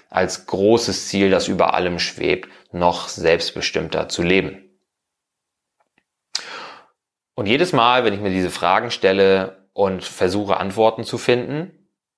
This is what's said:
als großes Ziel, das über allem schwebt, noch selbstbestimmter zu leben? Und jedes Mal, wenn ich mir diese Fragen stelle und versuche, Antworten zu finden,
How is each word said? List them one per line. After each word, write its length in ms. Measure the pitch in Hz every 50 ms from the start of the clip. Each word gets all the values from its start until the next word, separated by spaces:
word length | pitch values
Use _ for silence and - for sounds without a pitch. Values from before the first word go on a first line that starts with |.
| _ -
als 360 | - 92 92 90 - - -
großes 600 | - - 92 98 107 117 113 - 101 95 - - -
Ziel, 220 | - 98 101 98
das 160 | 92 87 90
über 260 | 95 98 87 87 - -
allem 260 | 85 90 90 87 85
schwebt, 500 | - - - - - 82 90 90 - - - - _ _
noch 340 | - 87 87 87 87 - - -
selbstbestimmter 1000 | - - 82 80 82 82 - - - - - - - 80 82 80 82 80 78 -
zu 140 | - -
leben? 460 | 87 87 92 95 - - - - - _ _ _ _ _ _ _ _ _ _ _ _ _ _ _ _ _ _ _ _ _ _ _ _ _ _ _ _ _ _ _ _ _ - - - - - - - - - - - _ _ _ _ _ _ _ _ _ -
Und 120 | 123 110
jedes 260 | 95 120 147 180 180
Mal, 320 | 160 127 117 120 123 127 120
wenn 80 | 110
ich 80 | 101 101
mir 100 | 104 98
diese 200 | 92 92 90 85
Fragen 400 | - - 85 87 95 110 117 117
stelle 760 | - - - 95 95 98 98 95 95 95 95 - - _ _ _
und 300 | - - 101 95 92 90
versuche, 540 | - - - - 95 90 92 104 104 98 85
Antworten 480 | - 92 98 98 110 110 113 - - 113
zu 120 | - -
finden, 600 | 117 - - 123 123 120 85 139 151 180 190 - _ _ _ _ _ _ _ _